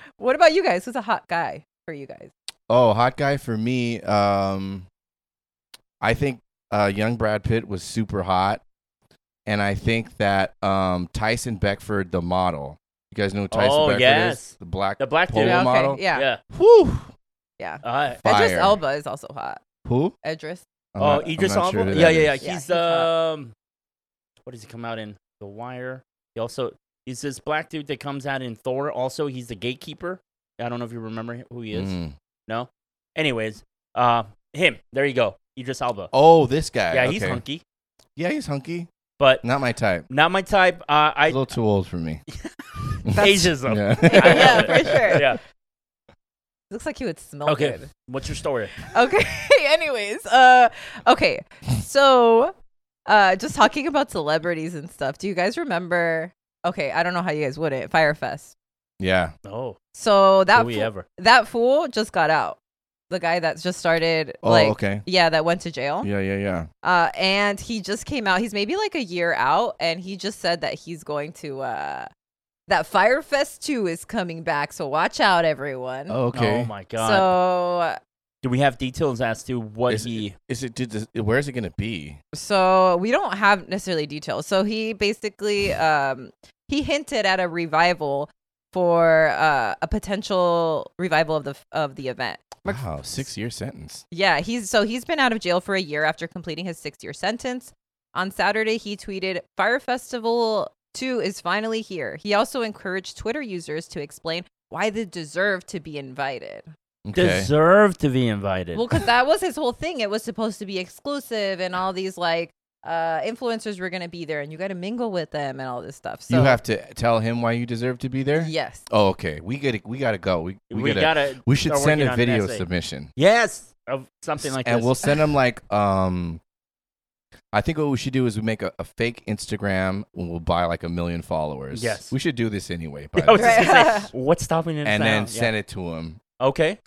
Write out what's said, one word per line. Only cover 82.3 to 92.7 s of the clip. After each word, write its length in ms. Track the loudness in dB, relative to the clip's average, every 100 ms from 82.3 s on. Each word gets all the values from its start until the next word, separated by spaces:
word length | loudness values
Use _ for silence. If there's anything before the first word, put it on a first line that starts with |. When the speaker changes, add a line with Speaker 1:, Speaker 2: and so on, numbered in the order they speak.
Speaker 1:
So 640 | -12 -2 2 4 4 4 2
we 140 | 0
don't 260 | 0 -2 0
have 300 | 2 2 -2
necessarily 380 | -8 -4 -4 -4
details. 400 | -8 -6 -6 0
So 160 | 0
he 300 | 0 -2 -6
basically, 800 | -2 -2 -2 -8 -6 -4 -2 -2 0
um, 560 | 2 2 0 -4 -12 _ -20 _ -6
he 120 | -4
hinted 460 | -2 -4 -2 -2 0
at 120 | 0
a 80 | 0
revival 840 | -2 0 2 2 2 -2 -4 -6 _ _ _ _
for, 540 | 0 2 4 6 4 4
uh, 460 | 2 2 2 -2 -4
a 80 | -4
potential 1040 | -6 -4 -6 -2 0 2 2 0 -2 -6 -8
revival 380 | 0 0 0 -2
of 80 |
the, 120 | -4 -12 _
of 240 | -4 -4 -6
the 120 | -8
event. 320 | -6 -8 -8 -16 -12
Mc- 180 | -8